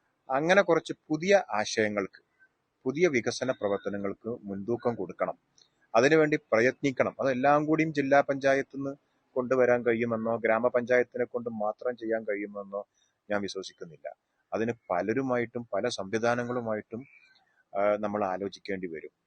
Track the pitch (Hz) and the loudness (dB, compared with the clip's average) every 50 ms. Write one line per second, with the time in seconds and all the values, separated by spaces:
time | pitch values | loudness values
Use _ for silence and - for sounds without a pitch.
0 | _ _ _ _ _ - 131 135 156 165 190 202 196 - 165 160 - - 170 _ | _ _ _ _ _ -4 -2 -2 2 4 4 4 6 4 2 0 0 -4 -12 _
1 | _ - 156 151 165 190 202 190 - - 107 104 107 - - 117 110 104 104 101 | _ -6 -6 -4 2 4 4 4 4 2 -2 -2 -2 -2 0 0 0 0 2 -2
2 | 98 - _ - _ _ _ _ _ _ _ _ _ _ _ _ - 131 135 151 | -4 -4 _ -16 _ _ _ _ _ _ _ _ _ _ _ _ -6 -4 -2 2
3 | 180 175 143 120 107 123 113 - 131 127 131 - 104 101 101 95 - 101 101 101 | 2 2 2 2 -2 -2 -4 -4 -4 -4 -4 -2 -2 -2 -2 -2 -4 -6 -8 -6
4 | 101 98 95 _ - 110 120 - - 101 98 98 98 107 120 117 - 123 117 110 | -6 -6 -8 _ -10 -10 -10 -10 -10 -10 -10 -10 -6 -4 -6 -2 -2 -4 -4 -4
5 | 95 85 87 - 95 90 - _ _ _ _ _ _ _ _ _ _ _ - 113 | -8 -8 -4 -6 -4 -4 -6 _ _ _ _ _ _ _ _ _ _ _ 2 4
6 | 123 143 160 160 151 151 151 151 _ - 120 110 117 127 127 _ - 139 127 - | 4 6 6 6 4 4 2 -2 _ 2 2 4 4 4 2 _ -2 -4 0 0
7 | 123 98 - - 120 135 131 123 131 143 147 147 151 151 156 156 185 165 151 147 | 0 0 0 -2 -2 -2 0 2 4 4 4 4 4 2 2 2 2 0 0 -2
8 | 139 135 139 143 139 - 139 135 131 139 135 139 135 _ - 135 139 139 139 - | 0 4 4 4 4 4 -2 0 2 2 2 2 0 _ -8 -8 -8 -8 -8 -10
9 | _ _ _ _ _ _ - 127 123 120 131 131 123 120 123 123 117 120 117 113 | _ _ _ _ _ _ -6 -4 -2 0 2 4 4 4 4 2 2 0 0 0
10 | 120 117 117 110 113 113 117 113 110 110 110 113 120 123 - 123 120 113 123 123 | 0 -2 -2 -2 -2 -2 -4 0 2 2 2 4 4 2 2 2 0 2 2 2
11 | 120 _ - 123 123 - - 120 117 120 113 107 104 107 107 _ - 123 123 113 | 2 _ -2 -4 -4 -4 -4 -6 -6 -6 -6 -4 -4 -4 -4 _ -6 -6 -6 -6
12 | 117 110 113 113 113 107 104 101 104 104 101 101 101 98 98 101 101 _ _ _ | -4 -2 -2 -2 -2 -4 -4 -4 -4 -8 -8 -10 -12 -8 -8 -8 -8 _ _ _
13 | _ _ _ _ _ - 104 101 101 95 - 95 92 - - - 92 85 78 71 | _ _ _ _ _ -4 -4 -4 -4 -4 -8 -8 -12 -12 -14 -18 -18 -18 -18 -16
14 | - - - _ _ _ _ _ _ - - 101 113 117 117 - _ - 92 87 | -16 -16 -16 _ _ _ _ _ _ -8 -4 -4 -2 -2 -4 -6 _ -4 -2 -2
15 | 92 101 110 131 135 131 123 120 120 113 - 120 117 - - 98 107 123 117 - | -2 -2 -2 -2 -2 -2 -2 -2 -2 -4 -8 -12 -10 -6 -6 -4 -4 -4 -6 -6
16 | 95 95 107 113 113 120 120 123 120 120 123 123 117 113 110 107 - _ - 113 | -10 -6 -4 -2 0 0 0 0 -2 -4 -4 -6 -4 -4 -6 -6 -6 _ -12 -14
17 | 139 _ _ - _ _ _ _ _ _ _ _ _ _ - 98 101 104 104 104 | -14 _ _ -20 _ _ _ _ _ _ _ _ _ _ -4 0 2 2 2 2
18 | 107 104 101 104 104 95 92 90 98 98 - - _ - 98 95 92 87 80 76 | 0 -2 -2 0 0 0 -2 -4 -4 -6 -8 -10 _ -8 -8 -6 -6 -8 -10 -10
19 | - - _ _ _ | -12 -14 _ _ _